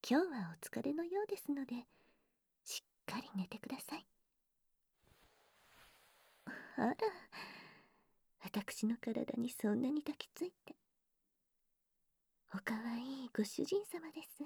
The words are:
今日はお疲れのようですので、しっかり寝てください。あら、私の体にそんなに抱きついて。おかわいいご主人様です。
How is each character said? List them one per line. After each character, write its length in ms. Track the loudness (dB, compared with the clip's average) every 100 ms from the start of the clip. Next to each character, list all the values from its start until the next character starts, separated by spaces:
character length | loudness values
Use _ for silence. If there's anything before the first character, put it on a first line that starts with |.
| 6
今 120 | 6
日 60 | 6
は 240 | 2 -2 -4
お 20 |
疲 180 | -6 -2
れ 120 | 0
の 100 | 0
よ 180 | 2 0
う 40 | 0
で 100 | -2
す 140 | 0
の 140 | 0 0
で、 200 | -4 -6 _ _ _ _ _ _ _
し 180 | -8 -8
っ 300 | _ _ -6
か 60 | -6
り 80 | -4
寝 120 | -4 -4
て 120 | -6
く 100 | -6
だ 100 | -6
さ 160 | -6 -10
い。 100 | -12 _ _ _ _ _ _ _ _ _ -20 -20 -20 _ _ _ -20 -20 -20 -20 -20 -20 -20 _ -12 -12 -8 2
あ 20 |
ら、 160 | 2 4 2 0 -12 -12 -12 -14 -18 -20 -20 _ _ _ _ _
私 460 | -2 -2 -2 2 2
の 100 | 4
体 360 | 2 0 0 2
に 140 | 0
そ 240 | 2 4
ん 60 | 4
な 100 | 4
に 120 | 2
抱 140 | 0 -6
き 120 | -10
つ 100 | -4
い 80 | -4 _
て。 120 | -20 -20 _ _ _ _ _ _ _ _ _ _ _ _ _ _ _ _ _
お 40 | -6
か 160 | -2
わ 220 | -2 0 -2
い 280 | -4 -6
い 60 | -2 0
ご 60 |
主 220 | 0 0
人 200 | 2 2 0
様 260 | -8 -6
で 100 | -10
す。 220 | -12 -12